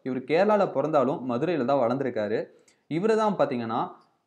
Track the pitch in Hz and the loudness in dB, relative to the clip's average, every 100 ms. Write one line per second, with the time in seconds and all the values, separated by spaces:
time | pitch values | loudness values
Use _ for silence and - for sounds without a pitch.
0 | 131 127 127 156 208 208 160 127 147 156 | -8 -6 0 2 4 4 2 0 0 2
1 | 127 160 127 120 165 160 120 143 117 131 | 2 0 -4 -2 -2 0 0 2 2 0
2 | 127 107 104 123 175 - _ _ - 156 | -2 -2 -2 -2 -4 -12 _ _ -8 -2
3 | 214 220 214 160 135 120 113 120 180 - | 0 2 2 2 0 0 -4 -4 -4 -8
4 | _ _ | _ _